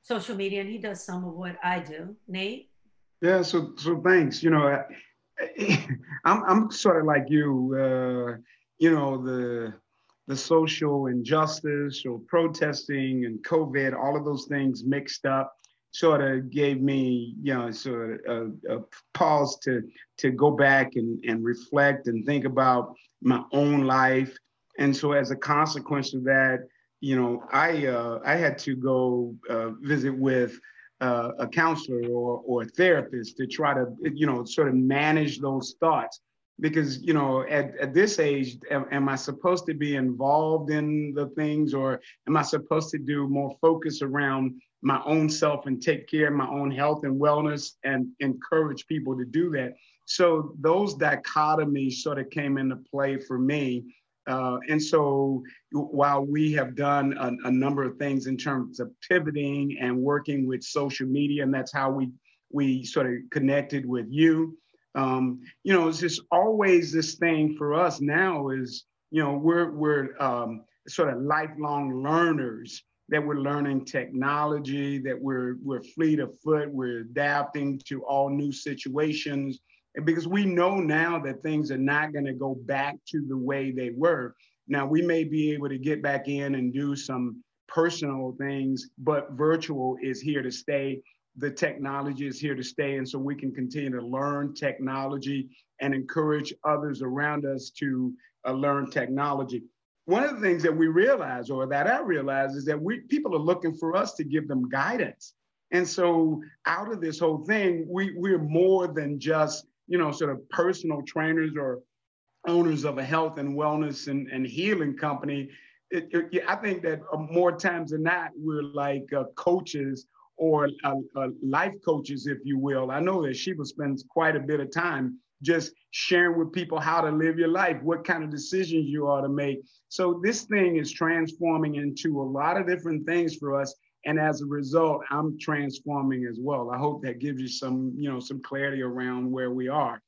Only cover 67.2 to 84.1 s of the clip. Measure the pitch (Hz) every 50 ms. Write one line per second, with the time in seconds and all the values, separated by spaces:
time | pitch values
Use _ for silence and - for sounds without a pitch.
67.2 | 175 170 160 156 151 151 151 - 151 147 147 160 180 165 151 - 147 147 147 170
68.2 | 190 190 175 147 139 135 131 131 127 123 120 - - _ _ _ _ _ 156 160
69.2 | 151 143 139 143 151 165 170 175 170 165 151 147 156 151 151 143 131 135 - -
70.2 | 143 131 123 120 117 113 113 110 - _ _ _ _ - - - 165 143 127 120
71.2 | 135 147 151 156 156 156 156 151 151 147 147 143 143 135 127 127 135 143 156 170
72.2 | 170 165 156 143 131 120 110 113 117 110 - - _ _ _ _ _ - 147 151
73.2 | 147 147 147 143 135 139 143 147 143 139 139 131 127 - - 139 120 127 135 127
74.2 | 131 139 147 147 151 151 151 147 147 131 139 143 139 139 139 139 127 135 127 123
75.2 | 131 135 131 127 127 123 123 - - 135 - - - - - 160 160 156 156 147
76.2 | 131 123 - _ _ 151 156 151 147 147 143 131 127 123 120 117 113 117 120 139
77.2 | 143 143 143 147 143 - - 147 143 139 135 135 - - 135 131 - - 139 139
78.2 | 139 139 139 143 147 143 131 - - 151 139 131 - 135 127 147 156 156 151 151
79.2 | - 151 143 139 139 139 127 - _ _ _ _ _ _ _ - 156 160 165 170
80.2 | 160 170 185 202 202 190 180 175 175 185 196 196 175 151 151 160 165 170 170 160
81.2 | 147 135 131 - - 156 156 151 151 135 139 131 135 139 143 147 156 156 147 147
82.2 | 139 135 131 127 139 135 131 120 120 110 - 135 139 131 - - _ - - 156
83.2 | 143 131 135 131 123 131 139 139 135 135 127 131 127 120 117 123 156 170